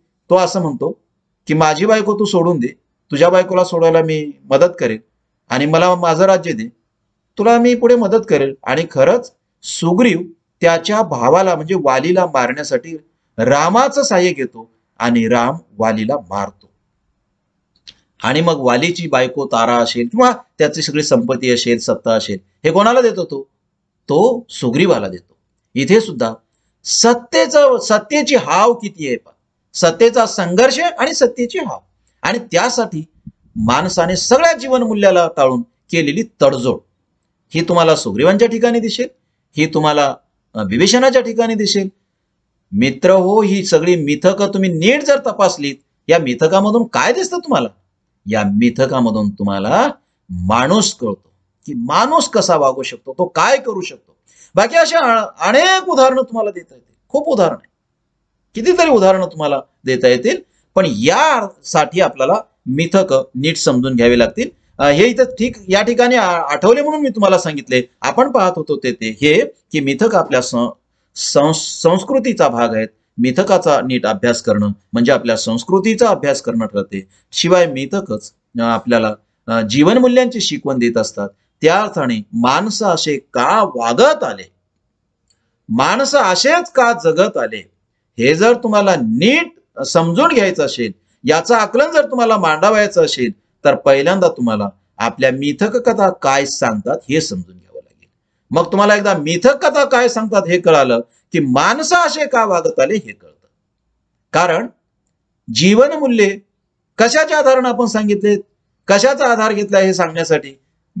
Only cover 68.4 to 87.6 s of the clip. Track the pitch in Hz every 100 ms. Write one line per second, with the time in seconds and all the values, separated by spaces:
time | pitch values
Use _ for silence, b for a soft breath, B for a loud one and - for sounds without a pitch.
68.4 | 185 185 - 160 127 - 110 107 143 165
69.4 | 294 - _ 156 139 135 226 202 147 131
70.4 | 123 120 120 - _ _ _ - - 147
71.4 | 147 156 - - 165 185 - 269 247 208
72.4 | 151 117 117 110 110 _ _ - 123 127
73.4 | 202 151 127 160 127 127 104 101 120 117
74.4 | - 101 104 101 _ 113 120 131 117 110
75.4 | - 113 - 190 208 220 233 190 143 135
76.4 | - 113 107 101 98 98 95 _ _ -
77.4 | 170 180 165 135 135 196 190 107 - _
78.4 | _ 117 117 113 123 117 110 107 _ _
79.4 | - 113 110 131 156 233 254 247 294 226
80.4 | - 147 143 131 120 117 107 - 101 _
81.4 | _ _ 151 185 208 190 131 113 104 113
82.4 | 120 147 214 202 208 165 156 143 - 123
83.4 | 127 185 131 120 117 123 262 302 143 101
84.4 | 92 _ _ _ _ _ _ _ _ _
85.4 | _ _ - 110 143 220 269 285 202 180
86.4 | 262 339 349 - 240 233 165 156 214 147
87.4 | 113 110